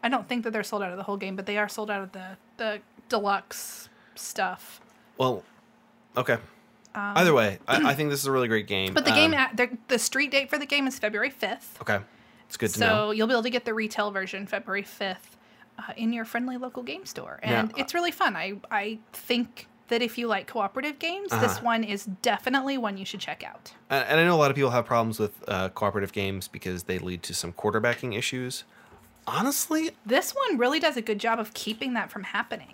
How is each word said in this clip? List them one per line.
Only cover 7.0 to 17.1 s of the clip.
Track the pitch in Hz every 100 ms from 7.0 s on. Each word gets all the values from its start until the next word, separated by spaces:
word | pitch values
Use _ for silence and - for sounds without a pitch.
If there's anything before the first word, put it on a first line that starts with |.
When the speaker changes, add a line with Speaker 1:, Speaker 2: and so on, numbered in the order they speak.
| 101 104
Speaker 2:
Either | 180
way, | 139 107 95 -
I, | 135
Speaker 1:
<clears throat> | 143
Speaker 2:
I |
think | 139 151
this | 139
is | 139
a |
really | 135 120
great | 110 98
game. | 98 95
Speaker 1:
But | 302 -
the |
game | - 320
Speaker 2:
Um, | 294
Speaker 1:
at, | 247 220
the, | 247 247 -
the | 240
street | - 262 285
date | 277 269
for | 302
the | 277
game | 285 269
is | 262
February | 214 214 269
fifth. | - 196 233 - -
Speaker 2:
Okay. | - 101 98 - - - -
It's | -
good | 107
to | -
Speaker 1:
So | 226
Speaker 2:
know. | 214 214
Speaker 1:
you'll | 214 220
be |
able | 240
to | 240
get | 240 233
the | 220
retail | 214 214 208
version | 196 190 196 202
February | 196 - 196
fifth, | 190 - 196 185 - - _ - - -
uh, | - -
in | 226
your | 233 226
friendly | 233 254 254
local | 254 254
game | 247 330
store. | 381